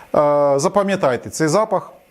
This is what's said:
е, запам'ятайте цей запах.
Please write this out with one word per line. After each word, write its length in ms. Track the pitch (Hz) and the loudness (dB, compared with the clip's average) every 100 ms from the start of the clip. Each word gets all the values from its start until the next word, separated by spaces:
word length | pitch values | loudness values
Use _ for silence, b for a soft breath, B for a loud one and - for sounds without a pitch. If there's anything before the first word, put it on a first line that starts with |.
| B - | B 0
е, 380 | 147 147 143 139 | 2 2 2 2
запам'ятайте 720 | 180 202 196 190 147 120 104 | 0 0 -2 0 0 -2 -6
цей 180 | - 160 | -4 0
запах. 440 | 185 214 180 - - _ | 0 0 -4 -6 -18 _